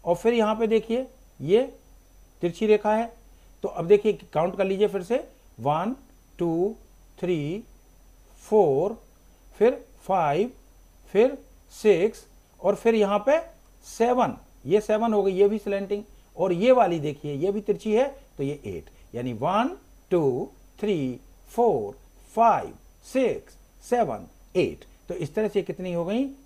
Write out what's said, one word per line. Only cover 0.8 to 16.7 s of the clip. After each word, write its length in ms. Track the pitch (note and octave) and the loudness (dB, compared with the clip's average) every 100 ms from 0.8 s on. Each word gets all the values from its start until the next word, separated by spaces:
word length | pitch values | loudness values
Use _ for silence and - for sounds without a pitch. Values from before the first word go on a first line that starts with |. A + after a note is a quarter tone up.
| G#3+ A#3 C4 - - _ | 0 -4 -4 -14 -20 _
ये 220 | C#3 G#3 C4+ - _ - _ - - _ | 2 2 2 -8 _ -20 _ -20 -20 _
तिरछी 260 | F3 E3+ A3 | -6 -2 2
रेखा 280 | G#3+ G#3 G#3+ | 2 2 -2
है, 160 | A#3 - - - - - | -2 -10 -20 -20 -20 -10
तो 40 | - | -8
अब 180 | - E3 | -6 4
देखिए, 260 | G#3 G#3+ G3+ - | 4 4 -2 -4
काउंट 240 | D3+ F3 F#3+ | -2 -2 -2
कर 80 | G3 | -4
लीजिए 220 | F#3+ G#3 | 0 0
फिर 160 | F#3+ | -2
से, 140 | F3+ A#3+ - - - - | -4 -6 -6 -20 -20 -6
वन, 360 | A#2+ D#3 F#3+ C4 - - _ - | -2 -2 -4 -8 -14 -20 _ -6
टू, 360 | F3 E3 F#3+ A#3 - - - - | -4 -2 -2 -6 -20 -20 -20 -10
थ्री, 440 | F3+ E3+ D3 F#3+ A3+ - _ - - _ _ - | -4 -2 -4 -8 -12 -20 _ -20 -20 _ _ -20
फ़ोर, 540 | - G#3+ E3+ C3+ F#3 A3+ - _ - - - - | 0 4 4 2 -2 -6 -16 _ -20 -20 -20 0
फिर 240 | A3 C#4 - - - | 0 0 -12 -20 -4
फ़ाइव, 440 | F#3+ D#3 D3 A#3 - - - _ _ - | 0 0 0 -2 -6 -20 -20 _ _ -4
फिर 240 | G3 B3 C#4 - - _ | 2 2 0 -18 -20 _
सिक्स, 520 | - G#3+ F3 G#3 - - - _ _ | -2 4 4 2 -2 -20 -20 _ _
और 140 | F3+ G3 | -2 0
फिर 200 | A#3 A3+ | 2 2
यहाँ 240 | G3 G3+ | 2 0
पे 200 | G3+ D#4 E4 - - - - | 2 0 -2 -20 -20 -20 -20
सेवन, 500 | - A#3 B3 G3 A2 - - B2+ | -2 0 2 0 -2 -18 -18 -2
ये 160 | G3+ | 0
सेवन 320 | G#3 G#3+ A3+ | 0 -2 0
हो 100 | G#3+ | 0
गई, 100 | G3 | 0
ये 140 | F#3 G3+ | 2 2
भी 100 | G#3+ | 2
स्लैंटिंग, 440 | G#3 G3 G3 G#3 G#3+ - - - | -4 -6 -4 -8 -8 -20 -20 -4
और 160 | F#3 | -2
ये 180 | F3 A#3 | 2 4